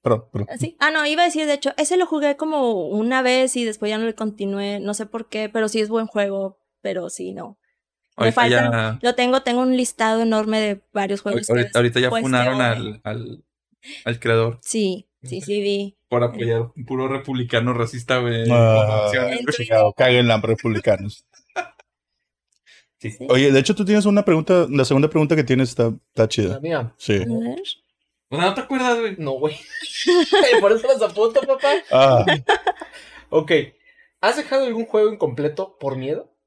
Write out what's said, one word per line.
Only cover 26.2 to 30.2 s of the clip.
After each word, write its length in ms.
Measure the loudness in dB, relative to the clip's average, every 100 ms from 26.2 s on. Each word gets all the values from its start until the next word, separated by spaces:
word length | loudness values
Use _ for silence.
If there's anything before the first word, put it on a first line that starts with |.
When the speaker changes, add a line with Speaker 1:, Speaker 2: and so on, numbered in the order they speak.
| 0
Speaker 1:
chida. 260 | 2 -2
Speaker 4:
La 60 | -2
mía. 340 | -4 -6 -6 _
Speaker 1:
Sí. 180 | -2
Speaker 2:
A 120 | -2 0
ver. 360 | -4 -4 -8 -10 -14 _ _ _ _ _
Speaker 3:
O 60 | -2
sea, 100 | -2
¿no 80 |
te 60 | -2
acuerdas, 380 | -6 -2 0 0
güey? 160 | -2 -6
Speaker 4:
No, 140 | -6
güey. 240 | -2 -4 -4 -16 -14 -12 -4 2
<laughs> 540 | 2